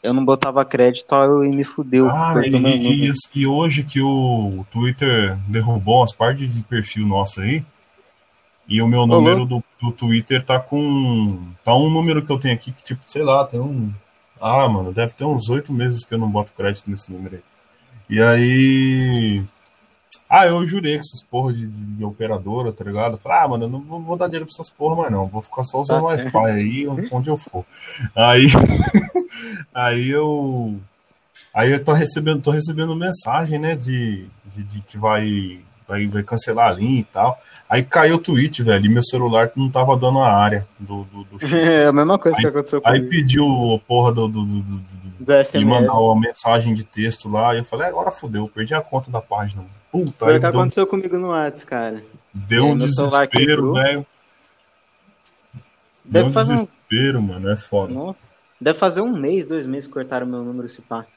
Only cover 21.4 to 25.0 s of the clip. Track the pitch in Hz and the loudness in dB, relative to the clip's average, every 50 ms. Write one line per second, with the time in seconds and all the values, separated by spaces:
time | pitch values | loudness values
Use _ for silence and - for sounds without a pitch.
21.4 | 131 131 123 117 113 110 107 107 104 104 104 104 107 104 104 - 113 110 107 104 | -2 -2 -2 -4 -6 -10 -10 -12 -10 -10 -8 -8 -8 -8 -6 -6 -6 -4 -4 -6
22.4 | 92 98 107 123 123 113 107 - - 101 101 107 113 117 113 107 _ - 139 156 | -6 -6 -6 -4 -6 -6 -8 -8 -10 -8 -4 -4 -2 -4 -4 -6 _ -2 2 2
23.4 | 160 139 123 117 117 117 127 135 143 151 165 170 165 165 175 175 180 180 165 160 | 2 2 0 -4 -4 -6 -8 -10 -12 -12 -14 -14 -8 -8 -4 -4 -4 -4 -4 -8
24.4 | 160 156 - - 160 - _ _ 147 156 160 170 | -10 -12 -14 -18 -18 -18 _ _ -4 -2 -2 -2